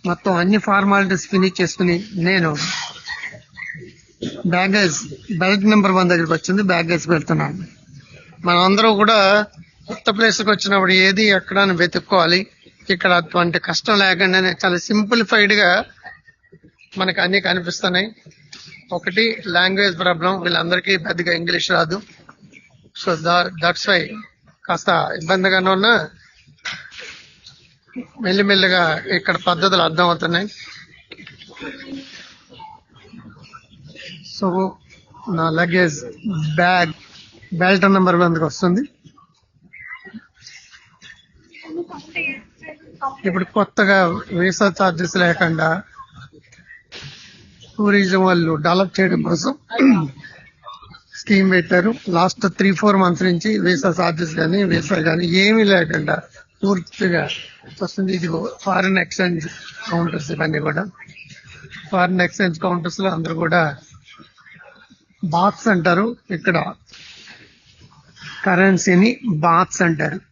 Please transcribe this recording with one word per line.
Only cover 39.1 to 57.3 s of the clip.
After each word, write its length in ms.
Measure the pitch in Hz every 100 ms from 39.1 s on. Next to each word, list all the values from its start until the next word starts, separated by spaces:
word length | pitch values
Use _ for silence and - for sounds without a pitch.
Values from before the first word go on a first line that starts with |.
| _ _ _ _ _ _ - - - - 220 _ _ - - - - _ _ - - _ _ _ 339 320 330 - 285 - 233 277 - - _ 311 302 - - - - 196
ఇప్పుడు 180 | 185 180 214
కొత్తగా 400 | 196 - 196 196 175 170 - 175
వీసా 280 | 185 175 202 170
ఛార్జెస్ 360 | 190 165 180 190
లేకుండా 460 | 175 170 170 160 160 170 - - - - - - _ - _ - _ - - - - - - _ -
టూరిజం 460 | - 208 202 185 185 185
వాళ్ళు 240 | 180 160 156
డెవలప్ 280 | 160 180 196 -
చేయడం 240 | 190 175 156
కోసం 240 | 170 190 285 _ 233 269 196 147 131 - - - _ - - - - _ -
స్కీమ్ 300 | - 196 190
పెట్టారు. 380 | 185 165 180 196 240 -
లాస్ట్ 300 | 170 185 - 202 -
త్రీ 100 | 196 175
ఫోర్ 180 | 214 190
మంత్స్ 220 | 180 170 185
నుంచి 220 | 175 208 214
వీసా 240 | 180 175 190 170
ఛార్జెస్ 340 | 170 165 165 160
కానీ 200 | 160 196 190
వీసా 260 | 165 151 180 160
కానీ 180 | 160 175 180
ఏమీ 200 | 202 220 202
లేకుండా 420 | 190 156 160 151 160 - - _ _
పూర్తిగా 600 | 196 190 170 - 190 170 143